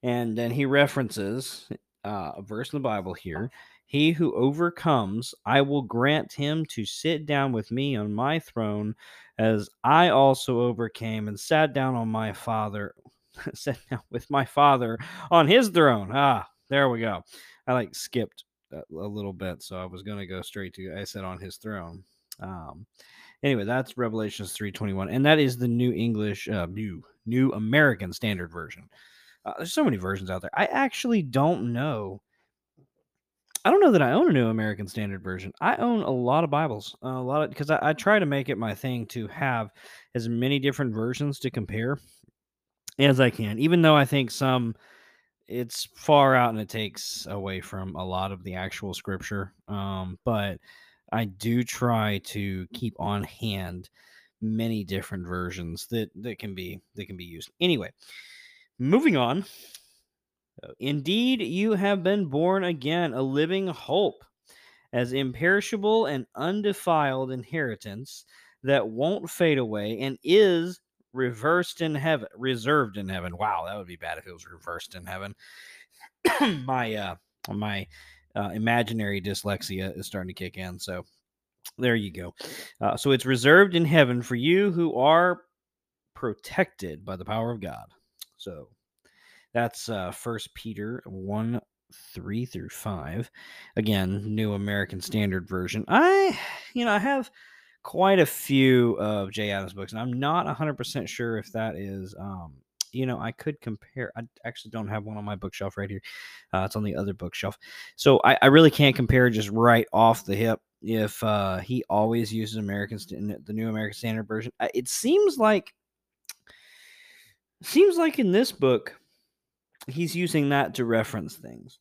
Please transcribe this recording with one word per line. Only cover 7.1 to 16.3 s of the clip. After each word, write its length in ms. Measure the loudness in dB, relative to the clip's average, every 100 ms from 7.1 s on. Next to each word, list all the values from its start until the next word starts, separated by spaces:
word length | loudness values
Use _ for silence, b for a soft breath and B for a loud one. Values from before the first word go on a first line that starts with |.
| -4
down 280 | -2 0 0
with 180 | -2 -4
me 260 | -4 -2 -2
on 180 | -4
my 240 | -2 -2 -2
throne, 560 | -4 -4 -2 -2 -4 -8 B B B 0
as 300 | 2 2 -2 _
I 240 | 2 6 6
also 520 | 6 6 4 0 0
overcame 680 | 0 -2 -6 -6 -6 -6 -6
and 100 | -8
sat 340 | 0 2 2
down 200 | 0 -2
on 140 | -2 -2
my 240 | -2 -4
father, 640 | -6 -4 -4 -4 -6 -10 _ -20 _ _
<laughs> 200 | -14 -12
sat 240 | -8 -6 -8 _
down 100 | -10 _
with 200 | -6 0
my 140 | 0
father 540 | 2 6 6 6 2 -4 B B B
on 180 | 6 8
his 200 | 6 6
throne." 420 | 6 6 6 0
Ah, 360 | 2 4